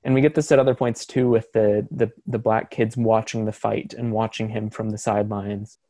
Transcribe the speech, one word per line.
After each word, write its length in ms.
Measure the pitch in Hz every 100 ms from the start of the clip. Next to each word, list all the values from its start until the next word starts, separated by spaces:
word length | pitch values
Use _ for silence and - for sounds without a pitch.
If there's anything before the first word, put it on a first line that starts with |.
And 100 | -
we 60 | 131
get 140 | 147
this 180 | 156 147
at 60 | 139
other 160 | 131
points 300 | 123 123 117
too, 240 | - 135 123
with 240 | 113 -
the, 340 | 113 107 104 101
the, 220 | 139 113 - -
the 120 | 113
Black 320 | 113 110 -
kids 260 | - 113 123
watching 480 | 113 110 110 117
the 80 | 107
fight 400 | 107 110 107 -
and 200 | 117 120
watching 360 | 107 110 - 110
him 220 | 107 107
from 200 | - 110
the 80 | 107
sidelines. 800 | - 104 104 101 101 101 104 _